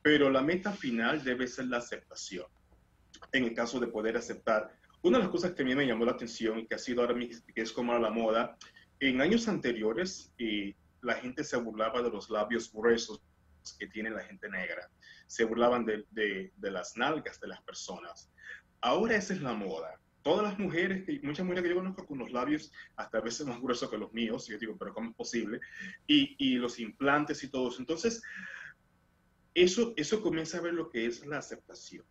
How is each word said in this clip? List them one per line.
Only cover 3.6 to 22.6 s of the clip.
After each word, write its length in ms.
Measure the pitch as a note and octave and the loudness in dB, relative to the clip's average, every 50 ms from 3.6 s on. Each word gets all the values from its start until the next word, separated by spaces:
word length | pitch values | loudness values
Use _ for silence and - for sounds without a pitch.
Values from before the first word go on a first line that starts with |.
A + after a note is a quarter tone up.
| A#2 A#2 - C3 | -2 -2 0 -2
de 80 | A#2+ A2+ | -2 -2
poder 280 | A2+ A2 G#2+ A2 A2+ | -2 0 0 2 0
aceptar, 540 | A#2+ A2+ - A2+ F#2+ - - A2 G#2+ - - - _ _ _ _ _ - | 0 -2 -4 -8 -6 0 2 2 2 2 -2 -12 _ _ _ _ _ 4
una 160 | F3 A#3 C4 | 6 6 6
de 60 | G#3 | 6
las 80 | - - | 4 0
cosas 200 | - - F3 - | 0 0 0 0
que 100 | - C#3 | 0 0
a 20 | |
mí 100 | B2+ B2+ | 2 4
me 140 | C#3 C#3+ C3 | 4 4 2
llamó 160 | A#2 G#2+ A#2 | 4 4 4
la 80 | A#2+ B2+ | 2 2
atención 480 | - B2 A2+ - - A2+ A2 A2 A2+ | 0 -4 -8 -6 -2 -2 0 0 -2
y 60 | A2+ - | -4 -4
que 80 | A2+ | -6
ha 20 | G#2+ | -6
sido 240 | - - B2 A#2+ A#2+ | -2 -2 0 2 2
ahora 120 | A#2+ A#2+ | 2 2
mismo, 300 | B2 B2 A#2 A#2 A#2 - - - | 0 -2 -6 -8 -12 -16 -12 -6
que 100 | - A2+ | -4 -4
es 100 | A2 - | -4 -2
como 200 | - B2 A#2+ A#2+ | -2 0 2 2
a 60 | A#2+ | 4
la 120 | A#2 G#2+ | 2 2
moda, 460 | G#2+ A#2 A#2 A2 A2 A2+ A#2+ - - _ - - - - - _ _ _ | 2 2 2 4 4 4 2 0 -4 _ -20 -20 -20 -20 -20 _ _ _
en 200 | C#3 C3+ B2+ B2+ | 2 2 4 4
años 280 | C#3 E3+ G#3+ A#3 A3+ A3 | 4 6 4 4 4 2
anteriores, 840 | G3 D3+ - C3 A#2 A2 G#2+ G#2+ A#2 C#3+ F#3 F#3 - - - - _ _ | 0 0 2 0 0 2 2 0 2 2 -2 -2 -4 -10 -14 -18 _ _
eh, 380 | B2 A2 G#2 G#2 G2+ G2 G2+ _ _ _ _ _ - | -4 -2 -2 -2 -2 -4 -8 _ _ _ _ _ -2
la 120 | B2 A2+ | -2 -2
gente 300 | - - B2+ B2 - D3 | -2 -2 -8 -6 -4 -6
se 120 | C#3 - | -2 -2
burlaba 460 | B2 A#2 A2+ A2 G#2+ A2 A2+ A2 B2 A#2+ | -2 -2 -2 -2 0 0 0 2 2 0
de 80 | A#2+ | 0
los 200 | A2 G2+ F#2+ - | -2 -4 -6 -2
labios 420 | A2+ G#2+ G#2 G#2 A#2 A2+ A2+ - - | 0 0 0 2 0 -2 -2 -4 -10
gruesos 500 | G#2+ A2 A#2 A#2 A#2 - - G#2+ G#2+ _ _ _ _ _ _ - _ _ - - - | 2 4 6 6 6 4 -4 -8 -14 _ _ _ _ _ _ -20 _ _ -18 -12 -12
que 80 | G#2 | -12
tiene 240 | F#2 - G#2+ G#2+ A2 | -10 -8 -6 -6 -4
la 140 | A2 G2+ F#2 | -4 -6 -10
gente 240 | - G2+ F#2+ - G#2 | -10 -14 -14 -12 -10
negra. 420 | G2+ F#2+ F#2 E2+ E2 E2 F2 - _ _ - - - - - _ | -8 -6 -6 -6 -6 -10 -10 -14 _ _ -20 -20 -20 -20 -20 _
Se 160 | - - A#2 | 0 0 0
burlaban 400 | A2 A2+ A#2 A#2+ A#2+ B2 A#2+ A#2 | 2 4 4 4 4 6 4 2
de, 200 | A2 G#2+ G#2 G#2+ _ | 0 0 -2 -4 _
de, 420 | G2+ A2 G#2+ G#2 G2 F#2+ F#2+ F#2 _ | -2 0 0 0 0 -2 -6 -10 _
de 140 | - G2 G2 | -6 -6 -4
las 260 | F#2+ F#2 F2+ - - | -4 -4 -6 -6 -4
nalgas 420 | A2+ A#2+ C#3 D#3 D3+ - - - - | -2 0 0 0 0 -4 -8 -12 -10
de 80 | - | -12
las 160 | G#2 F#2 - _ | -12 -12 -12 _
personas. 680 | - F2+ - - - F#2+ F#2 F2 F2 E2+ - - _ _ _ - - - - _ _ _ _ | -16 -14 -12 -10 -10 -10 -10 -10 -14 -16 -18 -20 _ _ _ -18 -16 -16 -16 _ _ _ _
Ahora 340 | - B2 C3 E3 G#3 A3+ A#3 | 2 2 4 4 4 4 2
esa 200 | G#3 G3 - G3 | 2 2 0 -4
es 60 | D#3+ | -4
la 120 | C#3+ C3 A2+ | -2 -4 -4
moda. 480 | G#2+ G2+ F#2+ F#2+ F#2+ - D#2+ D#2+ - _ _ _ _ _ | -2 -4 -4 -4 -6 -6 -10 -12 -14 _ _ _ _ _
Todas 200 | C#3 E3 G#3 G#3 | 4 4 4 4
las 160 | G#3 F#3+ F#3+ | 0 0 -2
mujeres, 460 | G3+ E3 D3 E3 F#3 G3 F#3+ F#3 - | -4 -2 0 0 2 2 0 -2 -2
que, 160 | - D3+ C#3 - | -4 -6 -4 -4
muchas 220 | C#3 D3 - F#3 | -6 -4 -2 -2
mujeres 160 | F3+ F3+ F#3 F3+ | 0 0 0 0
que 60 | E3+ | 2
yo 80 | F3 | 0
conozco 280 | F3+ F#3 F#3+ F#3 - - | 0 0 -2 -6 -8 -10
con 140 | - C#3+ C3 | -10 -8 -8
los 140 | A#2+ - B2+ | -6 -4 -2
labios 400 | B2 B2+ C#3 D3+ D3+ | -2 0 0 0 -2